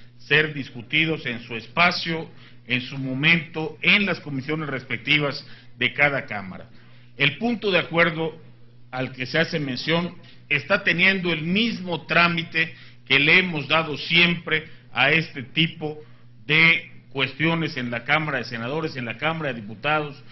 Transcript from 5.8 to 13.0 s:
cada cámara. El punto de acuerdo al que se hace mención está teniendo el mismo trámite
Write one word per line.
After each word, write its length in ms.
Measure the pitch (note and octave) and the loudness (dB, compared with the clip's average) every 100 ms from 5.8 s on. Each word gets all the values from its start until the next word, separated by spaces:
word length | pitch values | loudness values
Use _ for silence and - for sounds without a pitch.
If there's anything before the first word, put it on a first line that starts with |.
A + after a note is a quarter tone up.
| B2 | -2
cada 320 | C#3 C#3+ C3+ | 2 2 0
cámara. 460 | - G#2 F#2+ E2+ - - - - - - | -4 -8 -8 -12 -16 -20 -20 -20 -12 -2
El 180 | C#3+ - | 0 0
punto 340 | A#3 A3+ G#3 | -2 -2 0
de 100 | E3+ | 0
acuerdo 540 | C#3+ E3 E3+ D#3+ D#3+ - - - - - - | 2 2 2 2 -4 -6 -16 -20 -20 -20 -8
al 220 | B2+ B2+ | -6 -6
que 140 | - B2 | -6 -2
se 140 | D#3 | 0
hace 200 | E3 E3 | 0 0
mención 540 | C#3 B2 D3+ E3 F3 - - - - | -2 -2 0 0 0 -6 -18 -14 -2
está 360 | C#3+ - G3+ | -2 2 2
teniendo 500 | G3 E3 F#3 G3 F3 | 2 4 4 4 0
el 80 | D#3 | 0
mismo 640 | D#3+ G3 A#3 F3+ F3+ D#3+ - | 0 0 0 -2 -4 -6 0
trámite 680 | D#3+ F3 E3+ E3 D#3+ D#3+ - - - | 4 4 2 -2 -2 -2 -6 -18 -10